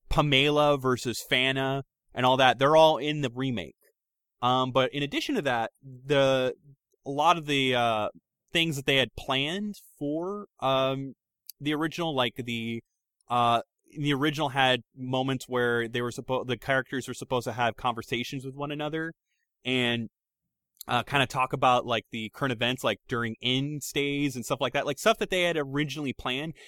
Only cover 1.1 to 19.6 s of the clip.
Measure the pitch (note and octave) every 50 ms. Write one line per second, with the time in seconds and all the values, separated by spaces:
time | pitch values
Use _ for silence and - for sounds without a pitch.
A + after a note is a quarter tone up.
1.1 | A2 - - - C#3+ B2+ C3 C3+ C3+ C3+ C3+ C3+ C3+ C#3 C#3 _ _ _ _ _
2.1 | - - B2 B2+ C3 C3 C3+ B2+ A#2 A2 C3+ C#3+ D#3 D#3+ D#3+ D#3+ D#3 A2+ C3+ D3+
3.1 | D3+ D3+ C#3+ B2 A#2 B2 C3+ C3+ B2+ G2+ E2+ C#2 - _ _ _ _ _ _ _
4.1 | _ _ _ _ _ _ A#2+ B2 B2+ B2+ B2+ C3 B2+ C3 C3 C3 - C#3+ C#3+ C#3+
5.1 | - D#4+ - - D4 A3 D3 C#3 B2 A#2 A2+ - - _ - C3+ B2+ B2 C3 C3+
6.1 | D3 C#3 C3+ C3+ C3+ C3 B2+ B2+ - - _ D3 C#3 _ _ _ _ _ - C#3
7.1 | C#3 C#3+ D3+ E3+ F3 E3+ D3+ D3 D3 C#3 C3+ C3 B2+ B2 A#2+ A#2 A2+ G#2+ G#2 -
8.1 | - - - _ _ _ _ _ - E3+ E3 E3 D3 C#3+ C3+ - C#3 C3+ B2+ A2
9.1 | - - - - C3 C3 C#3 D3+ E3+ G3+ G#3 G#3 G3+ - - - _ - D3 C#3+
10.1 | D3 D#3+ F3 F#3 G3+ G#3 G3+ - _ _ - C3 C3+ C3 C3 C3+ C3+ C3+ C3+ C3+
11.1 | A#2+ _ _ _ _ _ _ - - - C#3 D3 D3+ D3 D#3+ E3 - - E3+ D#3+
12.1 | C#3+ C3 B2 A#2 - - A#2+ A#2+ A#2 A#2 A2+ A2+ A#2 A2+ - _ _ _ _ _
13.1 | _ _ _ - A#2+ B2 A#2+ A#2+ A#2 A#2 - _ _ _ _ _ - D3+ D3+ D3
14.1 | C#3+ C3 C#3+ D#3 D3 D3 D#3+ C#3 B2+ C#3 C3 C3 B2+ B2 A2+ _ _ C3+ B2+ B2+
15.1 | C3 C3 C3 C3+ C3+ B2+ - - B2+ B2 B2 A#2+ A#2+ A#2 A#2 A2+ A#2 A#2+ B2 A#2+
16.1 | A#2 - A#2+ - C3 B2 - B2 B2 G#2 - - C3+ C3 B2 - - C3 A#2 -
17.1 | A#2+ - C3+ - C3 B2 A2+ B2+ A2 B2 A#2+ A#2 G#2+ - - B2 A#2 A#2 A2+ -
18.1 | B2+ A#2+ B2 - - C3+ B2+ C3+ C3 C#3 C#3+ C#3+ D3 D3 D3+ D3+ D#3 D#3+ D#3+ E3
19.1 | D#3+ _ _ _ _ _ _ _ _ _